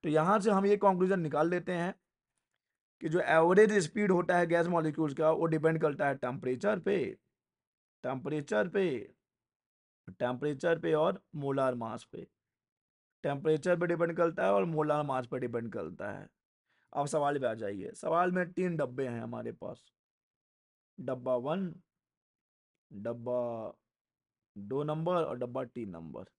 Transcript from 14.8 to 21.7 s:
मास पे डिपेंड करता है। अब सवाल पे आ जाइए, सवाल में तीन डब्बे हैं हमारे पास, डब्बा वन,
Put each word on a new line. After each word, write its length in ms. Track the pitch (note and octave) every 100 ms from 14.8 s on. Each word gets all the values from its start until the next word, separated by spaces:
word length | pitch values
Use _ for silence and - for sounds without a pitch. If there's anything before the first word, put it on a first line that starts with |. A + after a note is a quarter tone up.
| D3+ D3+
मास 240 | D3 C3 A#2+
पे 80 | C3
डिपेंड 320 | B2 A#2 A2+
करता 460 | A2 D#2+ - G2+ G2
है। 100 | G2 _ _ _ _ _ _
अब 140 | - C#3+
सवाल 320 | D#3 C#3+ D3
पे 80 | B2
आ 80 |
जाइए, 380 | A2 G#2 G2+ F#2
सवाल 380 | - - E3 F3+
में 180 | F3+ F3+
तीन 240 | F3+ F#3 E3
डब्बे 300 | C3 B2+ C3
हैं 120 | A#2
हमारे 320 | A#2 A#2 A#2
पास, 320 | A2+ F#2+ - _ _ _ _ _ _ _ _ _ _ _ -
डब्बा 380 | C3 B2 B2+ B2+
वन, 360 | C3 F3 F#3